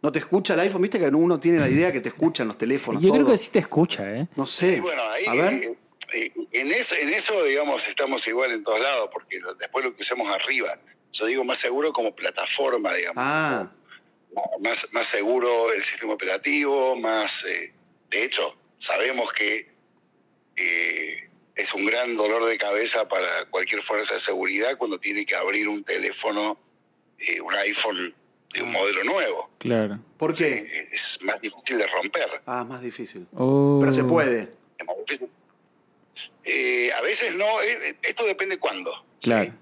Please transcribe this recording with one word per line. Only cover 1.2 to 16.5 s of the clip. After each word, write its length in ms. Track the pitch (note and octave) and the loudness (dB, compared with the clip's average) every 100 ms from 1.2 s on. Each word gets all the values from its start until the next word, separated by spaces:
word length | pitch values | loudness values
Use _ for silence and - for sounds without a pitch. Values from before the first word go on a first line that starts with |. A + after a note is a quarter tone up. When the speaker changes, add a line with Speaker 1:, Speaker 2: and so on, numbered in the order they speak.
| E3+ E3+ | 4 4
Speaker 1:
tiene 200 | E3+ E3+ | 4 4
la 80 | C#3 | 6
idea 240 | C3+ F3+ | 4 4
que 80 | C#3+ | 2
te 80 | A#2 | -4
escuchan 400 | - D#3+ D#3+ A2+ | 2 2 2 -2
los 80 | G#2 | 0
teléfonos, 420 | A2+ C3+ A#2+ A2+ | 0 0 0 4
Speaker 2:
Yo 80 | F3+ | 6
creo 120 | C4+ | 6
Speaker 1:
todo. 100 | C4 | 6
Speaker 2:
que 60 | A3 | 6
sí 120 | - | 4
te 80 | A3 | 2
escucha, 500 | D#3+ - E3 - G2+ A2 | 2 2 2 2 -4 -4
¿eh? 120 | E3+ | -4
Speaker 1:
No 100 | - C3+ | -2 2
sé. 300 | - F3+ E3 | 4 4 4
Speaker 3:
Sí, 40 | |
bueno, 220 | F3+ - A2+ | 0 -2 -2
ahí, 160 | - F#2+ | -2 0
Speaker 1:
A 80 | |
ver. 180 | B2 F3+ | 2 2
Speaker 3:
eh, 240 | B3+ A#2+ - _ _ - | 2 -4 -8 _ _ -6
eh, 180 | A#2 A2+ - - | -4 -4 -6 -4
en 200 | - C3+ | -2 0
eso, 220 | G#3 B3 F3 | 0 2 0
en 140 | D3 | 0
eso, 340 | G3+ - G#3 | 0 0 2
digamos, 420 | D#3 C#3+ D3 C3 - | 2 2 2 0 -2
estamos 400 | - C3+ C3 - | 0 -2 0 0
igual 240 | A#2+ C3 | 0 0
en 120 | A2+ | -2
todos 160 | G#2 A2 | -2 0
lados, 280 | C3 C3+ G#2 | 2 0 -2
porque 260 | F#2 - F#2+ | -6 -10 -12
lo-, 160 | F2 | -10
después 300 | F#2+ - B2+ | -10 -6 -4
lo 100 | C3 | -4
que 80 | - | -4
usemos 260 | - B2 G#2+ | -4 -2 -2
arriba. 480 | F#2+ - B2+ G2+ - _ _ _ | -2 -2 -2 -2 -6 _ _ _
Yo 140 | - A2 | -4 -2
digo 160 | C3 | 0
más 140 | B2 B2 | 0 0
seguro 340 | A#2+ B2+ D3+ | 0 0 -2
como 220 | C#3+ A2+ | 0 -4
plataforma, 760 | - F2+ - F#2 - - B2 G2 | -2 -6 -4 -6 -2 0 0 0
digamos. 220 | F2+ F2 F2 C3 | -2 -2 -2 0
Speaker 1:
Ah. 460 | D#3 D#3 A#2 F#2+ _ _ - _ _ _ - - - | 0 0 -2 -4 _ _ -20 _ _ _ -6 -4 -4
Speaker 3:
Más, 260 | - - - | 0 0 0
más 140 | - - | 0 0
seguro 680 | A#2+ G2+ B2 A#2+ A#2 A#2 | 2 2 2 4 2 2
el 100 | G#2+ | 2
sistema 300 | - - A2 | -2 -4 -6
operativo, 840 | G#2 F#2+ F#2+ D3+ | -4 -2 -2 0